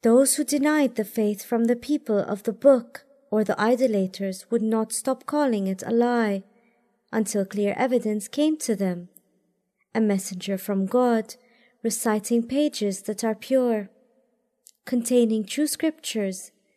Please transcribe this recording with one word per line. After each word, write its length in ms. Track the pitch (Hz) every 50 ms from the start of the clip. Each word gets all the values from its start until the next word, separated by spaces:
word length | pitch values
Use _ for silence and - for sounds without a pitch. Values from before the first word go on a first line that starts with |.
Those 360 | - 233 233 247 277 269 - -
who 60 | 302
denied 520 | - 285 294 269 302 302 302 285 254 247
the 100 | - 214
faith 380 | 196 - - 214 208 208 202 -
from 220 | - - 233 233
the 100 | 233 247
people 420 | 240 240 - 294 294 - - 220 202
of 240 | 196 - - 196
the 100 | - -
book 540 | 208 - - 277 277 247 233 - - - _ _ _ _ _ _
or 140 | - 214 214
the 180 | 196 214 -
idolaters 840 | 208 220 254 233 262 262 220 202 190 185 190 - 196 196 185 185 - _
would 140 | - 233 208
not 280 | 220 214 220 220 220
stop 360 | - - - - 262 262 - -
calling 400 | - 294 294 269 233 208 196 190
it 160 | 190 185 -
a 60 | -
lie 500 | 226 233 240 240 240 240 226 214 202 196 196 _ _ _ _ _ _ _ _ _ _ _ _ _ -
until 320 | 226 220 - - 214 196
clear 300 | 190 - 196 208 202 - -
evidence 500 | - 262 247 240 233 220 214 214 202 -
came 300 | - - 294 311 311 302
to 180 | - - 226
them. 340 | 196 196 185 180 175 175 180 _ - _ _ _ _ _ _ _ _ _ _ _ _ _ _ _
A 80 | 220
messenger 560 | 226 214 202 190 190 - 190 180 - - 202 190
from 300 | - - 202 196 196 190
God, 480 | 196 247 247 247 233 226 220 - - - _ _ _ _ _ _ _ _ _
reciting 580 | 233 226 - - 240 214 214 208 - 240 233
pages 600 | 233 233 262 277 302 294 294 - 214 202 196 196 -
that 200 | - 214 202 -
are 120 | 226 220
pure, 560 | 214 - - 262 262 254 247 233 214 202 196 _ _ _ _ _ _ _ _ _ _ _ _ _ _ _ - _ _ _
containing 600 | - - 247 233 - 254 247 233 226 220 220 214
true 220 | 190 - - 302 294
scriptures 800 | - - - 320 311 - - - - 226 202 190 185 185 - - _ _ _ _ _